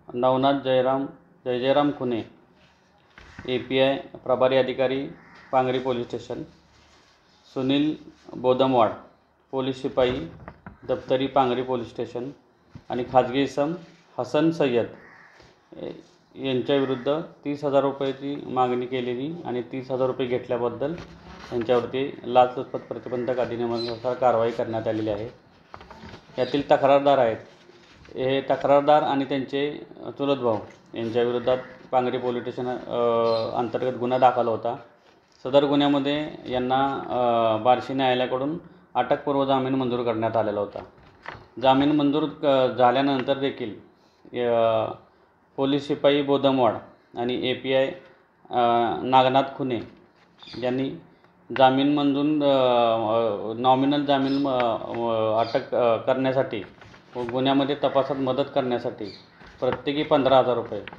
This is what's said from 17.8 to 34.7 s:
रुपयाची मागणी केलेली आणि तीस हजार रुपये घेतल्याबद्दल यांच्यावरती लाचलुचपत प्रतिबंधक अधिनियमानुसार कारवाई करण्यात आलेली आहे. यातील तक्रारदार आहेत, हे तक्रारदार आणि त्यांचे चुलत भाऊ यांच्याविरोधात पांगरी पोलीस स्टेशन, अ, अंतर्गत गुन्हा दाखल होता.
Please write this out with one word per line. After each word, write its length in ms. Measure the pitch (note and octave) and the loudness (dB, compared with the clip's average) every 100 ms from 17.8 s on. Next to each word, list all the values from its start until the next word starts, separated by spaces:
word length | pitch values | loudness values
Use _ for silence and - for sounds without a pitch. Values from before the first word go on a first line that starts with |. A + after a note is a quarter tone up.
रुपयाची 640 | C#3 C3+ C3+ C3+ C#3 C#3+ - | 2 0 -4 -4 -8 -8 -4
मागणी 400 | B2+ B2+ B2 B2 | 0 0 0 -2
केलेली 500 | C3 B2 A#2+ C#3+ E3+ C3+ | -4 -4 -4 -6 -8 -6
आणि 160 | B2 | -6
तीस 300 | A#2 C3+ B2+ | -6 -10 -6
हजार 160 | B2+ C3 | 0 0
रुपये 200 | B2+ B2+ | 0 -2
घेतल्याबद्दल 680 | A#2+ B2 A#2+ A#2+ A2 C#3 E3+ - - - - - | -2 -2 -2 -2 -4 -6 -6 -12 -18 -20 -20 -8
यांच्यावरती 680 | A#2+ A2+ A#2+ A2+ C3 C#3+ - | -6 0 2 0 -4 -6 -6
लाचलुचपत 560 | A#2 B2 B2 - B2+ B2+ | 0 4 4 2 -8 -10
प्रतिबंधक 600 | - A#2+ A#2+ B2 A#2+ B2 | -10 -12 -6 -4 -2 -2
अधिनियमानुसार 760 | A2+ A#2 A#2+ A#2 A#2 A2+ B2+ | -2 -2 -4 -4 -4 -4 -4
कारवाई 380 | B2 B2+ A2+ A2+ | 0 2 2 0
करण्यात 360 | A#2+ A2+ A2+ A2 | -2 -4 -4 -4
आलेली 220 | A2 G#2+ | -2 -4
आहे. 200 | G2+ A#2 - _ _ _ - - - - - - - | -4 -8 -14 _ _ _ -20 -20 -20 -20 -20 -12 -4
यातील 320 | B2 C#3+ C#3 | -2 -2 2
तक्रारदार 460 | C#3+ C#3 C#3 C#3+ C3+ | 4 6 4 6 4
आहेत, 200 | A#2 A2+ - - - - - - - - | 2 0 -8 -20 -20 -20 -20 -20 -14 -4
हे 240 | C3 C3+ | -2 0
तक्रारदार 600 | C3+ C3+ C3+ C#3+ C#3+ D3+ | 0 0 4 4 6 4
आणि 240 | D3+ C#3 C3+ | 4 0 -2
त्यांचे 600 | C#3 B2+ C#3 D3 D3 - - - A#2+ | -4 -4 -4 -4 -6 -14 -16 -14 -4
चुलत 200 | C#3 C3+ | -2 0
भाऊ 200 | B2 G#2+ G2 - - - | 0 0 -4 -18 -14 -8
यांच्याविरोधात 640 | A#2 A#2 A#2+ A#2+ A#2 B2+ - - - | -2 0 0 0 0 0 -2 -18 -2
पांगरी 260 | B2+ B2 B2 | 0 0 -2
पोलीस 240 | B2 A#2+ | -2 -4
स्टेशन, 260 | A#2+ A#2+ B2+ | -6 -6 -6
अ, 320 | B2 - A#2+ A#2+ A#2 A#2 A2+ A#2 - | -8 -6 -2 2 2 2 0 -2 -4
अंतर्गत 400 | A#2+ A#2 B2+ A2+ | -4 -2 -4 -2
गुन्हा 200 | A#2+ B2+ | -2 4
दाखल 300 | B2+ B2 A#2 | 4 4 0
होता. 280 | G#2+ A#2 | -2 -4